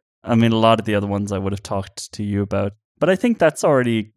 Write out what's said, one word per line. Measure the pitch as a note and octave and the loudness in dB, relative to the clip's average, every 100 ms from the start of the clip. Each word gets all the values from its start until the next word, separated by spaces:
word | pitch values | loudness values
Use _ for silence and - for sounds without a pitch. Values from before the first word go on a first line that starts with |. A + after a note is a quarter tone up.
| _ _ | _ _
I | - A#2 | -2 2
mean, | A#2 | 2
a | A2+ | 4
lot | A2+ A2 | 4 4
of | G#2 | 2
the | G2+ | -2
other | G2+ | 0
ones | G2+ G2+ | -4 -4
I | G2 | -4
would | F#2+ | -4
have | G2+ | -6
talked | - G2 F#2+ - - | -6 -8 -8 -12 -14
to | - | -10
you | G#2 G2+ | -4 -4
about, | G2+ G2 G2+ - _ - | -2 -4 -4 -8 _ -2
but | E3+ | 0
I | F#3 | 2
think | A#3+ A3 | 0 2
that's | D#3+ - | 0 2
already | F3+ C3+ A#2+ A2+ G#2+ | 2 2 2 -2 -4